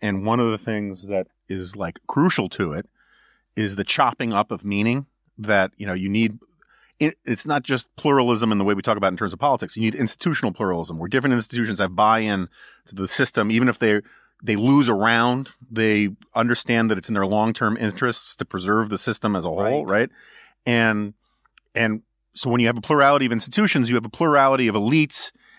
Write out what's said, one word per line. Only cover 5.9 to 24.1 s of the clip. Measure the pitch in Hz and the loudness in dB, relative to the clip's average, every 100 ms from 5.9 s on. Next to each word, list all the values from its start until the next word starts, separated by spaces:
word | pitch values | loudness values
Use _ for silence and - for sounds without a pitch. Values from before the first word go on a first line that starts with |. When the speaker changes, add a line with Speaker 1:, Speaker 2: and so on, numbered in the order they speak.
Speaker 1:
you | 95 95 | -6 -2
need. | 104 113 107 _ _ _ _ _ - | 0 0 -2 _ _ _ _ _ -4
It, | 151 - - | -4 -4 -6
it's | 113 | -4
not | 151 147 | -2 -2
just | - 131 - - | -2 -4 -4 -4
pluralism | 151 139 123 117 113 | 2 4 4 2 2
in | 104 | 2
the | |
way | 98 | 2
we | 101 | 0
talk | 95 104 | 0 0
about | 98 | 0
in | 92 | 0
terms | 101 | -6
of | 82 | -2
politics. | 143 131 - - | 0 0 -2 -2
You | |
need | 110 | -2
institutional | 110 113 - 180 147 117 | 0 -4 -4 -4 -2 -2
pluralism | 92 101 87 80 80 | -2 -2 -2 -4 -8
where | 87 | -2
different | 131 135 | 0 2
institutions | 123 107 120 113 98 | 0 -2 -4 -4 -2
have | 95 | -2
buy-in | 90 107 113 110 98 90 _ - - - | 2 4 4 2 -2 -4 _ -20 -20 -16
to | |
the | 95 92 | -8 -2
system, | - 131 - 107 | 0 0 0 0
even | 113 127 | 2 2
if | 113 | 2
they, | 113 104 - _ _ _ | 2 2 -2 _ _ _
they | 110 104 | -4 0
lose | 120 143 127 | 4 4 4
a | |
round, | 104 110 117 123 123 135 - - | 2 4 4 2 0 -4 -14 -10
they | 113 110 107 104 98 _ | -2 2 2 0 -4 _
understand | 113 117 120 - 117 113 | -2 0 0 0 2 2
that | 101 | 0
it's | - | -2
in | |
their | 107 95 | -2 0
long-term | 107 110 120 113 113 | 0 0 0 -2 -2
interests | 110 92 127 113 - - | -4 -2 -4 -4 -8 -10
to | - | -10
preserve | 95 92 107 110 | -6 -2 0 0
the | 98 | -4
system | - 107 107 98 | -4 -4 -2 -2
as | |
a | 82 | -4
whole, | 80 104 143 | -4 -2 -2
Speaker 2:
Right. | 139 | -2
Speaker 1:
right? | 107 120 _ - - - _ | -2 -2 _ -20 -20 -20 _
And, | - 117 113 104 104 104 _ _ _ _ _ | -2 2 2 0 -4 -10 _ _ _ _ _
and | 110 113 110 - _ _ | -2 -2 -2 -8 _ _
so | - 127 | -8 0
when | 120 | 2
you | 117 | 2
have | 120 | 0
a | |
plurality | 104 147 139 143 131 | 0 4 6 6 2
of | |
institutions, | 117 - 196 208 156 117 | -2 -2 0 2 2 2
you | 120 | 0
have | |
a | 110 | -2